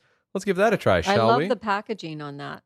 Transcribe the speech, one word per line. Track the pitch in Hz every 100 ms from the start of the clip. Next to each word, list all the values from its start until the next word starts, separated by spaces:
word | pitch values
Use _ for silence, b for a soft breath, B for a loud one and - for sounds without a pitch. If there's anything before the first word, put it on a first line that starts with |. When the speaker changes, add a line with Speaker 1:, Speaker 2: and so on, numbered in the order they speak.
| _ _ _
Speaker 1:
Let's | 196 202
give | 180
that | 214
a | 190
try, | - 90
Speaker 2:
I |
Speaker 1:
shall | 123 196 113
Speaker 2:
love | -
Speaker 1:
we? | 180
Speaker 2:
the | 220
packaging | 220 196 220 208 165 151
on | 147 143
that. | 143 -